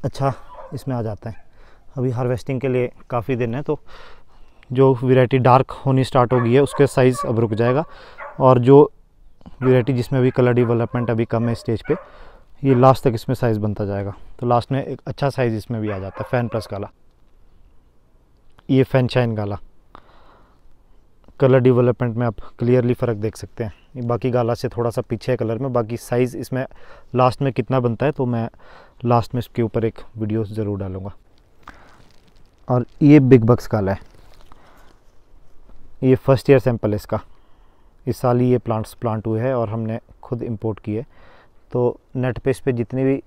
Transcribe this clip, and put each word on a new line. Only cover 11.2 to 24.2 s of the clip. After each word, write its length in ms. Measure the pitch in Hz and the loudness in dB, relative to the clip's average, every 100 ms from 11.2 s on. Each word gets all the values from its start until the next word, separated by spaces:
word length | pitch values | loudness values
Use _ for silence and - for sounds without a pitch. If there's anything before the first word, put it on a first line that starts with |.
| 117 | -2
कम 220 | 113 117 | -2 -2
है 40 | 113 | -4
स्टेज 260 | - 110 | -4 -6
पे, 120 | - 156 - - - - - - | -2 -6 -6 -20 -20 -20 -20 -6
ये 140 | 135 127 | 2 6
लास्ट 280 | 131 135 | 6 6
तक 100 | 139 | 0
इसमें 200 | 117 - 123 | -2 -4 -2
साइज़ 240 | 123 107 | 0 0
बनता 260 | 104 101 101 | -2 -4 -4
जाएगा। 280 | 101 98 95 - - | -4 -6 -10 -16 -6
तो 80 | 120 | 0
लास्ट 240 | 120 - | 0 0
में 120 | 135 | -6
एक 180 | - 131 - | -6 -10 -12
अच्छा 220 | - 139 | -4 -4
साइज़ 260 | - 123 110 | -2 -2 -2
इसमें 240 | - 117 | -6 -6
भी 80 | 107 | -6
आ 80 | 98 | -6
जाता 180 | 95 - | -10 -10
है। 120 | 107 | -4
फैन 160 | 127 120 | -4 -2
प्लस 200 | 113 - | -6 -8
गाला, 180 | 98 101 _ - _ _ - - - - - _ _ _ _ _ _ - - - | -10 -12 _ -20 _ _ -20 -20 -20 -20 -20 _ _ _ _ _ _ -20 -20 0
ये 140 | 131 | 2
फैन 240 | 131 135 127 | 4 2 2
शाइन 280 | 127 123 107 | 0 0 -2
गाला। 220 | 104 101 - - _ - - - - - - _ - - _ - _ _ - - | -6 -8 -14 -20 _ -20 -20 -20 -20 -20 -20 _ -20 -20 _ -20 _ _ -20 0
कलर 200 | 135 131 | 4 4
डेवलपमेंट 560 | 123 123 123 120 123 110 | 4 4 2 0 -4 -2
में 80 | 120 | -4
आप 140 | 107 - - | -4 -14 -6
क्लियरली 340 | 120 127 120 | 0 2 2
फ़र्क 240 | 123 123 107 | -2 -2 -4
देख 180 | 110 - | -6 -8
सकते 280 | - - | -18 -10
हैं। 100 | 113 - _ 135 | -10 -10 _ -10
ये 60 | |
बाकी 260 | 117 120 | -6 -4